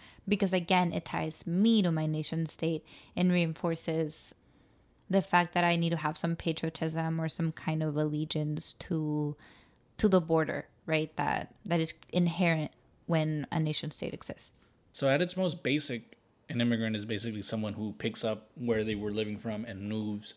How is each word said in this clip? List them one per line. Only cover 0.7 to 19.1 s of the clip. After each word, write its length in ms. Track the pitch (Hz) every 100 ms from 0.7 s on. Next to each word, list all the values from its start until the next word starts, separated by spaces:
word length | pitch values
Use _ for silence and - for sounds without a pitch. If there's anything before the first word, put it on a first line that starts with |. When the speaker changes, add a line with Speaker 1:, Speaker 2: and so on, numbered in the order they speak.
| 185 175
Speaker 1:
it 100 | 170
ties 440 | - 165 160 - -
me 340 | 175 220 226
to 100 | 180
my 140 | 160 156
nation 400 | 156 151 160 160
state 400 | - 165 160 - - - -
and 160 | 180
reinforces 1040 | 180 165 160 170 165 - 160 156 - - - _ _ _ _ _ _ -
the 140 | 190
fact 320 | - 180 170 175
that 80 |
I 120 | 175 170
need 140 | 170
to 80 | 160
have 180 | 156 160
some 200 | 170 170
patriotism 840 | 170 156 160 - 160 160 160 165
or 80 | 160
some 240 | - 165
kind 300 | - - 156
of 160 | 156 147
allegiance 760 | 151 151 156 156 151 151 - -
to, 540 | - 160 151 151 147 143 - - _ _ _ -
to 100 | 214
the 140 | 190
border, 460 | 160 160 151 - - _ -
right? 300 | 160 156 -
That, 400 | 143 - - - -
that 140 | 170
is 160 | 160 - -
inherent 560 | 175 175 165 175 160 151 _ _ _ -
when 400 | 165 156 151 143
a 80 | 160
nation 300 | 156 156 151
state 240 | - -
exists. 460 | - - - - - _ _ _
Speaker 2:
So 160 | - 139
at 140 | 143
its 120 | 175 185
most 280 | 185 160
basic, 560 | 127 147 147 120 - - _ _ -
an 120 | 120
immigrant 340 | 120 117 113 107
is 100 | 107
basically 360 | 104 117 107
someone 320 | 98 110 107
who 200 | 104 107
picks 300 | 98 117 -
up 280 | 113 107 -
where 300 | - 120 110
they 100 | 110
were 160 | 104 104